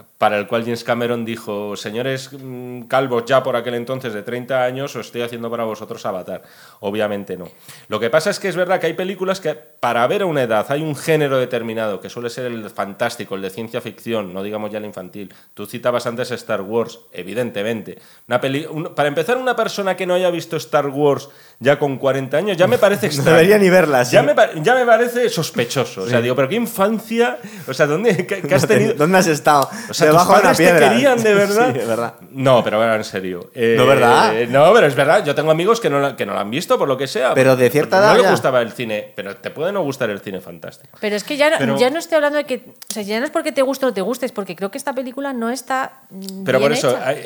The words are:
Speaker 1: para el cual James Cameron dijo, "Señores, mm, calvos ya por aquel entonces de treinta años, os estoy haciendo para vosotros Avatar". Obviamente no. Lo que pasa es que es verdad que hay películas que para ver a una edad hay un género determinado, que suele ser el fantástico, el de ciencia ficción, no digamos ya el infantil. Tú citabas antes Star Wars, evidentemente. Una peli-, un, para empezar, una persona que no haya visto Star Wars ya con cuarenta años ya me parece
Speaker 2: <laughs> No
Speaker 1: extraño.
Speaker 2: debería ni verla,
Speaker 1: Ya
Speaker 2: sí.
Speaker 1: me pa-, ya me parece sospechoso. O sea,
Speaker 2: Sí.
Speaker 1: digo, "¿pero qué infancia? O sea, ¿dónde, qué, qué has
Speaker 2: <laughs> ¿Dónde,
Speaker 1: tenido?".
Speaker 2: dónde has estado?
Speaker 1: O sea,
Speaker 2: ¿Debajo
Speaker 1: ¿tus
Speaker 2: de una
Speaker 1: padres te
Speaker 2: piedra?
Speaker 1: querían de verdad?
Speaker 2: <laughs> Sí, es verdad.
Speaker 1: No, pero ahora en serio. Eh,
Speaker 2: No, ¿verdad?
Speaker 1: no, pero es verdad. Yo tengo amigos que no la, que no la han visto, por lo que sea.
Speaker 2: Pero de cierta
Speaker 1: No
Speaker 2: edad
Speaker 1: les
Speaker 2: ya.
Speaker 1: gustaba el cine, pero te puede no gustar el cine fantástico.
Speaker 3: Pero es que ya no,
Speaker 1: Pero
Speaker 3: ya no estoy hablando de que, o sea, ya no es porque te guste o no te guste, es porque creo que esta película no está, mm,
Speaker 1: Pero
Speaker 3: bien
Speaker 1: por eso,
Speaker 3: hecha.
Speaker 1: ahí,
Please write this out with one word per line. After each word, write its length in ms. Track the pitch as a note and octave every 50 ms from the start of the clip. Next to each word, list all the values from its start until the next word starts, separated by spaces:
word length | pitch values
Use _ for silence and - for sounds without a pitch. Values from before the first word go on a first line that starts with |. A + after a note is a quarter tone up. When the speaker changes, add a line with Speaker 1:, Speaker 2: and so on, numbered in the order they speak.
| A2+ _ _
Speaker 1:
para 220 | _ A2+ G#2 G#2 G#2
el 80 | G2+
cual 160 | - A#2+ A2+ A2+
James 200 | A#2 A#2 A#2 -
Cameron 400 | - A#2+ A#2 A#2+ A#2 A#2+ A#2 A2+
dijo, 520 | A2+ A2+ A2 - A2+ G#2 G2+ G#2 G#2 G2+
"Señores, 540 | G2 - A2 G#2+ A#2 B2+ C3+ C3+ C3 C3 - C#3+
mm, 500 | C#3 C3 C3 B2+ B2 B2 B2 B2 B2 A#2
calvos 420 | - B2+ C3+ C#3 C3 B2 A#2 A2+
ya 180 | - C3+ C3 B2+
por 120 | C3+ A#2+
aquel 200 | A#2 A#2 B2 A#2+
entonces 360 | A#2+ A#2+ B2 C3 C3 C3 A#2+ G#2+
de 100 | G#2 G2+
treinta 400 | A#2+ A#2+ B2 B2 B2+ C3+ B2+ B2
años, 320 | B2 B2+ C3 C#3 C3+ -
os 100 | A#2+ G#2
estoy 160 | - - A#2+
haciendo 300 | A#2+ A#2 A#2+ A#2 A#2 A#2
para 140 | A#2 A#2 A2+
vosotros 380 | A2 G#2+ - A2 G2 A#2 G#2+ -
Avatar". 340 | A2+ G2 F#2 F2 - F#2 E2+ - - - - - - - _
Obviamente 580 | G#2+ G2+ G2+ G#2+ G#2+ G#2 G#2 G2+ G2 - F#2
no. 100 | F2+ F2 E2 - _ - - - - - _
Lo 100 | G#2+ G#2
que 100 | A#2 A#2
pasa 220 | D3 D#3+ D#3 G3+
es 80 | F#3+ -
que 80 | -
es 80 | G3 E3
verdad 240 | F3 F3+ F3+ F#3 E3+
que 80 | E3
hay 60 | E3 D#3+
películas 460 | F3 F#3 F#3+ G3+ F3+ F#3 F#3 F#3+ F#3+
que 140 | - D#3 D3
para 540 | - - _ _ _ - A#2+ A#2 A#2+ A#2+
ver 160 | C3 F#3 G3+ G3+
a 20 |
una 160 | F3+ D#3 C#3+
edad 240 | B2+ A2+ A2 G#2+ G#2 -
hay 120 | C#3 D3+
un 140 | D#3+ D#3 D3
género 420 | - - D#3+ D#3+ D#3 D3 C#3 C3+
determinado, 640 | C3 B2+ B2 B2+ A#2+ A2+ A#2 A2 A2+ A2 G#2+ G2+ F#2
que 80 | - G2
suele 220 | - A#2+ A#2+ A#2
ser 140 | - C3+ B2+
el 220 | B2 A#2+ A2+ G#2+ G2
fantástico, 640 | - - G2+ G2 F#2+ - A#2+ A#2 - - G#2 - G2
el 80 | F#2+ F#2+
de 80 | F#2
ciencia 300 | F#2 A#2 A2+ A2+ - A#2+
ficción, 520 | - A#2 G2+ - - A2+ A2+ A2 F#2+ F2+ F2
no 80 | F#2+
digamos 300 | G2 G#2 G#2+ G#2+ G#2+ G#2
ya 80 | G#2 G#2+
el 60 | G#2
infantil. 460 | G#2 F#2+ F#2+ F#2 F2+ - G#2 G2+ F#2 - - _ _ _
Tú 140 | - G#2
citabas 400 | - - A#2+ B2+ B2 B2 A#2 -
antes 240 | B2+ A#2 A#2 B2 A#2+
Star 300 | A#2+ G#2+ - - A2 G2
Wars, 380 | G2 G2 A2 A#2 A2+ A#2 - - _ _
evidentemente. 880 | - F2+ F2 F#2 G2+ A#2+ B2 A2+ A#2 G2+ G2+ A2+ A#2 G#2+ F#2+ F#2 E2+ - - - - _ _
Una 140 | - A#2+ B2
peli-, 240 | - C3+ C3+ C#3+ D#3+
un, 280 | D3+ D#3 D3+ E3+ F3+ -
para 140 | - C#3+ D3
empezar, 280 | C#3+ E3 D#3 - B3
una 180 | B3+ B3+ B3+ A#3
persona 400 | A3+ A3 F#3+ - - G3 F#3+ F#3
que 120 | F#3 F#3+
no 80 | F3+ F3+
haya 160 | F3+ F#3 F3+
visto 260 | F3 E3 D#3 - -
Star 300 | D3 - - - D3 C#3
Wars 420 | C#3+ C3+ C#3+ D3 C#3+ C#3 C3 - - - - - - _ _
ya 180 | A2+ C#3 D3
con 200 | C#3+ D3 C#3+ C3+
cuarenta 400 | - C3+ C3+ C3+ C3+ C3+ C3 C#3+
años 200 | D3+ F#3+ G#3+ F#3+
ya 80 | D#3 F3+
me 140 | G3+ B3 A#3
parece 280 | A3 G3 G3+ - G#3+
Speaker 2:
<laughs> 0 |
No 60 | F3 D3+
Speaker 1:
extraño. 180 | C#3 C3 D3+ D#3+
Speaker 2:
debería 200 | E3+ E3 G3 G#3 G#3
ni 100 | G3 F3+
verla, 340 | F3 F#3 D#3+ D3+ C#3 B2 B2
Speaker 1:
Ya 180 | B2 - G#3
Speaker 2:
sí. 40 | B3
Speaker 1:
me 80 | C#4+ D4
pa-, 200 | B3+ G#3+ - -
ya 180 | E3 D3+ G#3 B3+
me 120 | C4 B3
parece 440 | A#3 A3+ A3+ A#3+ A#3+ A#3+ A#3+ B3 G#3
sospechoso. 720 | - E3+ D3 - - C3+ A#2+ A#2 - C3+ A#2 - - G2 F#2+
O 40 |
sea, 100 | A#2 B2
Speaker 2:
Sí. 60 | A#2+ A#2
Speaker 1:
digo, 120 | A#2+ B2
"¿pero 140 | C#3+ C3+ C3
qué 60 | F#3+
infancia? 840 | A#3 A#3 - - - F#3+ G#3 A3+ G3+ - - A3+ A#3 A#3+ B3 C#4+ D4+ - - - G3 C#3
O 60 | C3 C3
sea, 100 | E3 D#3
¿dónde, 400 | C#3+ D3 E3+ A3 A#3+ F#3 D3+ F3+
qué, 160 | - G3+ F#3+
qué 140 | - C#3+ F#3
has 60 | -
Speaker 2:
<laughs> 60 | -
¿Dónde, 80 | - G#3+
Speaker 1:
tenido?". 180 | - - - -
Speaker 2:
dónde 220 | C#3+ D3 E3+ F#3+ F#3
has 80 | F3+
estado? 420 | E3+ D3+ C#3+ - D#3+ D3 C#3+ C3+ - - - - -
Speaker 1:
O 40 | -
sea, 140 | - D#3+
Speaker 2:
¿Debajo 260 | D3+ D3+ E3+ F3+ F#3 -
Speaker 1:
¿tus 20 |
Speaker 2:
de 40 | - -
una 60 | F3+ -
Speaker 1:
padres 40 |
te 60 | - D#3+
Speaker 2:
piedra? 260 | F3+ F3 D#3+ - - -
Speaker 1:
querían 300 | A#3+ C4+ C#4 B3 A#3 A3
de 100 | G#3+ G#3
verdad? 360 | G3+ G3+ G3 G3+ A3 B3 -
Speaker 2:
<laughs> 40 | -
Sí, 60 | B2+
es 80 | G#2+
verdad. 260 | A2+ A2+ A2+ A#2 A2+ - - - -
Speaker 1:
No, 320 | C3 C3+ C3 C3+ B2+ A#2 F#2
pero 140 | G#2+ G2
ahora 180 | A2 A2+ A2+ A2
en 80 | G#2+ G#2
serio. 460 | - - G2 F#2+ F#2 F2+ F2 F2 - _
Eh, 220 | C3 A#2 A2+ A2+
Speaker 2:
No, 80 | A2+ B2+
¿verdad? 480 | C3 C3+ C3 B2 A#2+ B2+ D#3 G#3 G#3+ A2 A2+ A#2+
Speaker 1:
no, 240 | A#2 B2 C#3 D3+ F3 A3
pero 140 | A#3+ F3+
es 80 | D3 C3
verdad. 300 | C3+ C#3 C#3+ E3 G#3 F3+
Yo 100 | C#3+ C#3
tengo 160 | D3 D3 D#3+
amigos 300 | D#3+ D#3+ F3 G#3 A3+ A3+
que 80 | - D#3+
no 100 | C#3+ C#3
la, 160 | C#3 C#3 A#2
que 100 | - A#2
no 80 | G2+ G2
la 60 | G2
han 80 | G2 G#2
visto, 260 | A2+ D#3 F#3+ - B3+
por 100 | A3 F3
lo 80 | C#3 B2+
que 100 | A#2+ C#3
sea. 260 | C3 - G#3 B3+ D3+ D#3+
Speaker 2:
Pero 220 | C3+ B2+ C3 C3
de 120 | B2+ B2+ B2
cierta 280 | C#3+ C#3+ - A3 - F#3
Speaker 1:
No 40 | G3+
Speaker 2:
edad 80 | - F#3+
Speaker 1:
les 80 | A3+ A#3+
Speaker 2:
ya. 80 | F#3
Speaker 1:
gustaba 300 | D3 A#2+ A#2+ D3+ B2+ B2
el 100 | A#2+ A2
cine, 400 | - - A#2+ A2 G#2+ G#2 G#2 - -
pero 200 | - F#2+ G2 G2
te 140 | - - G#2
puede 220 | - C#3 D3+ F#3 G3+
no 80 | G3
gustar 280 | E3 C#3 C3+ - B2+ G#2+
el 100 | G2+ G2
cine 180 | - G#2 F#2+ F2+
fantástico. 580 | - F2 F2 D#2+ - - - - - _ - -
Speaker 3:
Pero 140 | - G#3 G#3
es 60 | G#3 -
que 100 | - D4
ya 140 | C4+ C#4+ D#4
no, 80 | D#4+ -
Speaker 1:
Pero 180 | C4+ A#3+ -
Speaker 3:
ya 120 | - B3 B3+
no 100 | D4 E4+
estoy 160 | E4 - E4
hablando 220 | D#4 D4 D4 D4
de 80 | D4 C#4+
que, 120 | D4 B3+ A3 - - - _ - -
o 40 | -
sea, 100 | A3 G3+
ya 160 | G3 G#3+ A3+
no 60 | C4
es 60 | D#4
porque 200 | - E4 D4+ D#4
te 100 | D4+ C#4
guste 240 | C4 C4 C4+ C4+ C#4
o 40 | B3+
no 40 | G3+
te 80 | G3
guste, 240 | F#3 G3+ C4 - C4+
es 60 | A#3
porque 240 | - G#3 G3 F#3 F3
creo 160 | - F#3+ G3
que 60 | -
esta 160 | C#4 - C#4+ B3+
película 400 | C4 C4 B3+ B3 C#4 C#4 C#4 C4+
no 160 | A#3+ A3+ A#3
está, 440 | B3 C4 C4 - C4+ C4 B3 - - _ - -
mm, 320 | - F#3+ - F#3+ - - F#3+
Speaker 1:
Pero 140 | - B2+ C3
Speaker 3:
bien 100 | C3+ C#3+
Speaker 1:
por 60 | D3+
eso, 120 | D3 D3+ C3
Speaker 3:
hecha. 160 | B2 - A#2+
Speaker 1:
ahí, 180 | C3 D3 - -